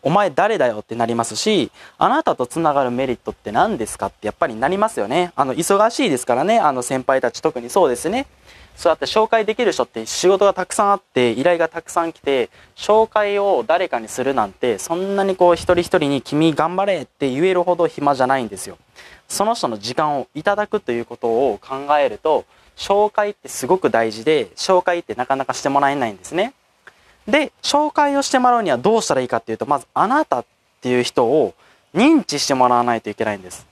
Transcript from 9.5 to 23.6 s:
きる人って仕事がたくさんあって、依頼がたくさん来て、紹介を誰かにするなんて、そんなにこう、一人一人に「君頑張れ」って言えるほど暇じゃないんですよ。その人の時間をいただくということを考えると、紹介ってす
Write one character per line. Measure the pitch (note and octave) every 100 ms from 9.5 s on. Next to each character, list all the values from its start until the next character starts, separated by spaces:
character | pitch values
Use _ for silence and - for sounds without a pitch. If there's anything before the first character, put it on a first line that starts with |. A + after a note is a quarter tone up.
き | A3
る | A3+
人 | D#3
っ | A#2+
て | - A2
仕 | - F3+
事 | F#3+ G3+
が | F#3+
た | F3+
く |
さ | - G3+
ん |
あ | G3+
っ |
て、 | _ - B2
依 | A2+
頼 | D#3 E3+
が | E3
た | E3+
く | -
さ | -
ん | E3
来 | -
て、 | - C#3 A2 _ - -
紹 | - G#3+ A3
介 | G#3+ G#3 G3+
を | G3+ E3 A2
誰 | E3+ F#3
か | B2
に | A2+
す | -
る | B2+
な | C3+ G#2
ん |
て、 | - B2+ G2+
そ | - E3+
ん | G3 G3
な |
に | G3 F#3+
こ | F3+
う、 |
一 | E3+ -
人 | F3
一 |
人 | F3 F#3 D3
に | C#3 -
「君 | D3 D#3+ D3
頑 | D#3 F#3
張 | G3+
れ」 | F3
っ | B2+
て | _ C#3
言 | C3 F#3
え |
る | F3+
ほ | F3 F3
ど | E3
暇 | - C#3+ C3+
じ |
ゃ | B2+
な | C3+
い |
ん | A2+
で | G2
す | -
よ。 | F2+ _ - - - _
そ | - G#3
の |
人 | A#3 C#3+
の | A2
時 | G2+
間 | - D#3 D3
を | A#2
い | D3
た | D#3+ G3+
だ | G#3
く | G#3+
と | -
い | A#2
う | A#2
こ | A#2+
と | A#2+
を | A2+ C3+ G2+
考 | - C3+ C#3+ D3
え | C3+
る | G#2
と、 | D#3 C#3 - _ _ -
紹 | - G3+ G#3+
介 | - G#3
っ | -
て | -
す | -